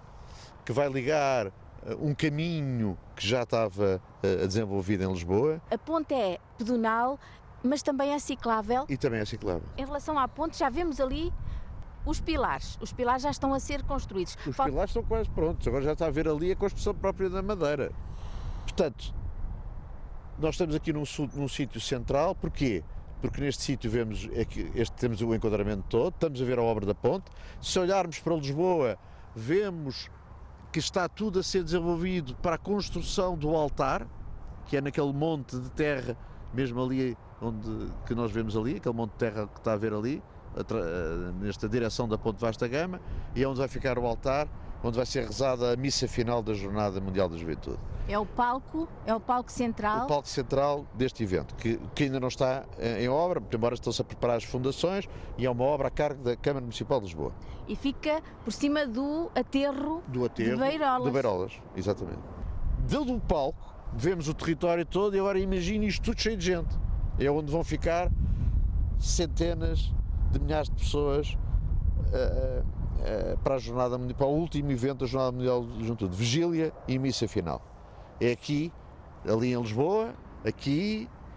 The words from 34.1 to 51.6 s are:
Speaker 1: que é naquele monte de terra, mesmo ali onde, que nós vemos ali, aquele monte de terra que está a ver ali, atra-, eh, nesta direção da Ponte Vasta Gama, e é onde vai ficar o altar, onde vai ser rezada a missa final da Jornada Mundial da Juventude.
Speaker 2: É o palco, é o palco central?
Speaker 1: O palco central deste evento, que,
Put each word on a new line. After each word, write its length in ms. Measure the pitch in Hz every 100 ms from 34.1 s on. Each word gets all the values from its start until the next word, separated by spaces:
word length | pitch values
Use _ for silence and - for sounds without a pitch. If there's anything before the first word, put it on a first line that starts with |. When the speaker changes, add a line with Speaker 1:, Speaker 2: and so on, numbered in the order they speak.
| - - - - - -
Speaker 1:
que 100 | 143
é 40 |
naquele 320 | 139 135 143
monte 460 | 139 160 156 123 127
de 120 | 123
terra, 460 | - 151 139 123 113 - - -
mesmo 300 | 117 131 120
ali 340 | 127 131 127 113 - -
onde, 500 | 117 110 110 110 101 87
que 100 | -
nós 160 | 117 117
vemos 260 | 107 113 107
ali, 200 | 113 190
aquele 180 | 127
monte 180 | 117 113
de 60 | -
terra 280 | 117 104 104
que 120 | -
está 140 | 117
a 40 | 107
ver 180 | 110
ali, 280 | 107 113 160 - - -
atra-, 260 | - - 113
eh, 520 | 85 87 80 82 90 90
nesta 280 | 104 98 110
direção 380 | 117 117 - 120
da 120 | 107
Ponte 220 | 113 101
Vasta 280 | 117 110 123
Gama, 320 | 135 180 180 - - -
e 80 | 120
é 60 | 135
onde 100 | 131
vai 100 | 135
ficar 300 | 123 135 123
o 80 | 120
altar, 420 | 113 135 135 151 - - -
onde 140 | 120 117
vai 100 | 123
ser 180 | 139
rezada 480 | 117 107 135 127 120
a 40 | 120
missa 300 | 135 - 123
final 360 | - 113 120
da 100 | 107
Jornada 480 | 104 98 104 104 95
Mundial 280 | 95 95 92
da 80 | 82
Juventude. 420 | 82 73 - - - - -
Speaker 2:
É 100 | 202
o 60 |
palco, 640 | 208 - 240 254 - 320 330 -
é 80 | -
o 60 | 220
palco 320 | - 247 247
central? 540 | - 240 226 208 214
Speaker 1:
O 20 | 262
palco 220 | 147 -
central 580 | - 123 135 143 143 143
deste 300 | - 127 -
evento, 300 | 107 90 73
que, 220 | -